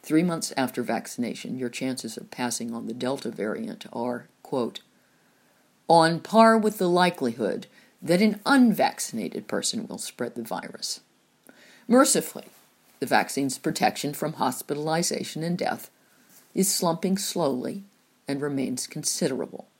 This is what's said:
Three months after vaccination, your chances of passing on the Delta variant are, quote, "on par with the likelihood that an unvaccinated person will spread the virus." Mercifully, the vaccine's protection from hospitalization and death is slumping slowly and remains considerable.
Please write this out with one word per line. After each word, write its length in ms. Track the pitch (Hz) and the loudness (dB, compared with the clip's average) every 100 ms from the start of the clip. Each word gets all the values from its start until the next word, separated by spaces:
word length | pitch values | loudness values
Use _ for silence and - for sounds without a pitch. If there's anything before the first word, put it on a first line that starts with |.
Three 220 | - 156 | 2 2
months 280 | 175 165 - - | 2 -2 -4 -2
after 260 | 127 - | -2 -2
vaccination, 720 | 117 113 - - 120 - - 127 | -2 -4 -4 -6 -4 -4 -8 -6
your 100 | 123 | -6
chances 480 | - 131 127 117 - | -4 -6 -6 -8 -12
of 160 | - | -14
passing 420 | - 123 - 120 | -6 -4 -4 -6
on 140 | 117 113 | -8 -8
the 40 | |
Delta 380 | 120 127 135 - | -6 -4 -4 -6
variant 560 | - 104 107 113 - - | -4 -4 -4 -8 -10 -10
are, 340 | - 123 123 - _ | -6 -4 -6 -10 _
quote, 380 | - 135 117 - _ _ _ _ _ _ _ _ _ _ - | -6 -4 -4 -6 _ _ _ _ _ _ _ _ _ _ 4
"on 300 | 170 160 170 | 6 6 2
par 400 | - 220 226 226 | 2 6 8 8
with 200 | 214 208 | 2 0
the 100 | 180 | 2
likelihood 800 | 175 180 175 127 117 101 101 - _ _ _ | 4 4 2 -4 0 -2 -2 -8 _ _ _
that 180 | - 180 | 0 4
an 200 | 214 214 | 4 2
unvaccinated 1000 | - 277 240 190 - - - 113 87 - - | 4 6 6 6 0 0 -8 -6 -6 -8 -4
person 400 | 104 - 113 - | -4 -2 -4 -6
will 120 | - | -10
spread 360 | - - 117 | -10 -6 -8
the 80 | - | -6
virus." 580 | 113 90 - - - - _ _ _ _ - _ - - - | -8 -8 -8 -10 -10 -10 _ _ _ _ -20 _ -20 -20 4
Mercifully, 600 | 247 294 - - - - - _ _ _ _ | 6 6 4 -2 -12 -16 -20 _ _ _ _
the 80 | 123 | 2
vaccine's 520 | 113 95 - 139 131 | 2 2 -2 -2 -2
protection 540 | 156 160 107 - 143 | -4 2 2 2 -6
from 220 | 151 156 | -4 -6
hospitalization 1080 | 160 131 127 - 147 156 160 175 - - 151 | -2 -2 -2 -6 -4 0 0 0 -4 -6 -6
and 120 | 165 175 | -4 -2
death 320 | - - - _ _ _ _ - _ | -2 -4 -10 _ _ _ _ -20 _
is 200 | - 190 | -2 0
slumping 440 | - 180 165 185 190 | 2 0 0 0 -2
slowly 680 | - 175 151 127 - 196 - _ _ _ - | -2 -2 0 -2 -6 -8 -14 _ _ _ -8
and 140 | 139 | -4
remains 480 | 147 139 127 127 - | -2 -2 -4 -4 -8
considerable. 800 | 156 143 - 160 131 - - - | -6 -6 -2 -2 -2 -6 -10 -18